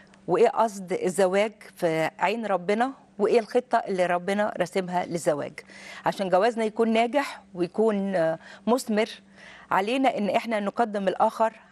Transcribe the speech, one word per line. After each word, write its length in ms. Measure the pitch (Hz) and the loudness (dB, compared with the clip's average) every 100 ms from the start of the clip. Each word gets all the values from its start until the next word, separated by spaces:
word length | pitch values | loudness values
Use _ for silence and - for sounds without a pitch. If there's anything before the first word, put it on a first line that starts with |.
| - - - | -20 -12 0
وإيه 220 | 170 226 | 4 4
قصد 440 | - 226 202 180 | 4 0 -2 -6
الزواج 600 | 185 180 180 185 196 220 - - - | -2 -2 2 2 2 0 -4 -18 -4
في 340 | 175 160 156 - | 0 0 -2 0
عين 280 | 180 220 214 | -2 -2 -2
ربنا، 460 | 185 175 214 254 269 - - | -2 0 0 0 -4 -14 -2
وإيه 200 | 202 233 | 2 2
الخطة 380 | 214 247 240 233 | 2 -2 0 -2
اللي 280 | - 190 180 | 0 0 0
ربنا 480 | 175 180 202 214 - | 0 0 0 -2 -2
راسمها 500 | 175 196 175 180 180 | -2 -2 -2 -4 -2
للزواج. 460 | 170 170 147 131 - - - - - | -2 0 0 -4 -12 -20 -20 -18 -4
عشان 240 | 190 180 185 | -4 -2 2
جوازنا 360 | 180 220 226 | 4 2 0
يكون 280 | 220 214 226 | -4 0 2
ناجح 500 | 220 240 269 - - - | 2 2 0 -4 -10 -12
ويكون، 600 | 175 180 - 226 202 196 185 | -6 -4 0 0 2 -2 0
آه، 220 | 160 160 - - - | 0 -2 -10 -8 0
مثمر، 420 | 262 - 208 226 - _ - - - - | 0 0 -2 -2 -6 _ -20 -20 -16 -2
علينا 480 | 175 202 269 262 - | 0 0 2 0 0
إن 120 | 196 | -2
إحنا 300 | - 226 214 | -2 -2 -4
نقدم 480 | 196 - 233 202 190 | -4 -2 -2 0 -2
الآخر 440 | - 220 - 220 - - | 2 0 2 -2 -2 -6